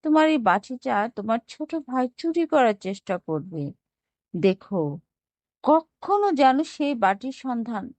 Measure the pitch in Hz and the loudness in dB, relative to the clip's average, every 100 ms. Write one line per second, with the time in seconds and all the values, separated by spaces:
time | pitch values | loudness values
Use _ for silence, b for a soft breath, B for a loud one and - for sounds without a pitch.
0 | 311 311 311 311 214 185 - 254 262 214 | 4 4 6 4 2 2 -2 -10 -2 -2
1 | 220 - 208 233 _ - 302 320 285 254 | -2 -6 -4 -4 _ -14 -8 -8 -4 -4
2 | 254 - 330 330 320 311 240 202 185 196 | -4 -4 -4 -2 0 2 2 0 -6 -10
3 | - 180 - 156 170 165 143 190 _ _ | -6 -6 -4 -6 -6 -8 -8 -10 _ _
4 | _ _ _ 180 185 185 - 196 151 147 | _ _ _ 0 0 0 -4 -4 -4 -6
5 | _ _ _ _ _ _ - 320 320 _ | _ _ _ _ _ _ 2 2 2 _
6 | - 403 403 294 262 262 320 - 285 262 | -4 0 0 4 4 4 -2 -4 -4 0
7 | 196 196 262 269 262 240 226 220 190 | 0 0 -6 -10 -6 -6 -6 -8 -10